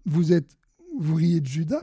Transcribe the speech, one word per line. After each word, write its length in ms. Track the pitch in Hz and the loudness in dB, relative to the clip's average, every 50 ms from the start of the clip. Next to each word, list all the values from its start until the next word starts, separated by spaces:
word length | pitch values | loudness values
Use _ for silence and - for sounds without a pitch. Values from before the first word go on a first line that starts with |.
| - | -4
vous 280 | 190 147 170 175 156 175 | -2 0 2 4 4 2
êtes, 240 | 170 139 - _ _ _ _ _ _ 339 359 330 262 | 2 0 -2 _ _ _ _ _ _ -18 -12 -8 -6
vous 160 | 156 151 160 | -2 -2 0
riez 240 | 165 165 170 170 165 | 2 2 2 2 0
de 60 | 143 | 0
Judas 340 | 127 131 156 165 156 262 311 | -2 -4 -4 -4 -2 -4 -4